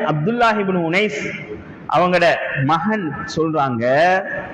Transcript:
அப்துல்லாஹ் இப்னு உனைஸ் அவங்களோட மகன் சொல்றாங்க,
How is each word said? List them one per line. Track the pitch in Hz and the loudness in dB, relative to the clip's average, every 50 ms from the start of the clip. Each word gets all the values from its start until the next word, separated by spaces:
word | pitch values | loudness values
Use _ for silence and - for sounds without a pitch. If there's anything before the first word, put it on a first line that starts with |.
| 202 | 0
அப்துல்லாஹ் | 156 151 151 147 190 233 240 240 226 214 214 | 0 0 0 0 0 2 2 2 2 4 2
இப்னு | 202 190 190 180 | 0 0 0 0
உனைஸ் | 170 160 165 190 214 214 - - 165 - - - - - - - - - - - - - - 147 | 0 2 2 2 0 0 -2 -4 -6 -6 -8 -10 -10 -12 -12 -14 -14 -16 -18 -18 -8 0 2 2
அவங்களோட | 175 180 180 175 170 165 143 - - - - - 135 | 2 4 4 4 4 4 2 2 -2 -4 -4 -2 0
மகன் | 135 160 165 - 208 220 220 190 151 123 107 - - - 165 | 2 2 0 0 -2 -2 -2 -4 -6 -6 -8 -10 -8 -2 -2
சொல்றாங்க, | 156 165 156 156 139 135 123 117 117 123 131 143 165 180 185 185 - - - - - - | -2 0 0 0 0 0 0 0 0 2 4 4 4 4 4 2 -2 -4 -8 -8 -10 -10